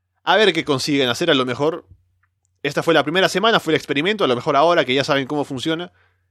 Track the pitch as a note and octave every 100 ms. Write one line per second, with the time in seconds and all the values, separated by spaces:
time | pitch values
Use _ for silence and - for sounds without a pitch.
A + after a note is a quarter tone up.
0 | _ _ - F#3+ G#3+ E3 D3 C3+ - C#3+
1 | B2+ A#2 E3+ C#3 B2+ A#2+ D3 E3+ - -
2 | _ _ _ _ _ _ C#3+ D3 D#3 D#3
3 | C#3 F3+ F3+ F#3 A3 G#3 - D3 - C#3
4 | E3+ G#3+ D3+ A#2+ D3+ C#3 D#3+ F3 C#3 C3+
5 | C3+ C#3 B2+ D3 C#3 C3+ D#3 E3 F3+ _
6 | _ _ _